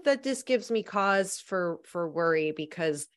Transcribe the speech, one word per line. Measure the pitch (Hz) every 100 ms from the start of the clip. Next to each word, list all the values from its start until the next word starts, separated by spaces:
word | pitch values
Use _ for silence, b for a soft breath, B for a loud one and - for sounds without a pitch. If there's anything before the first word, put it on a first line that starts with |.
| 294
that | 277
this | 269 262
gives | - 247 -
me | 226
cause | 208 202 196 196 190 -
for, | - 190 175 165
for | - 175 165
worry | 151 165 160 156 156
because | 151 - 160 147 -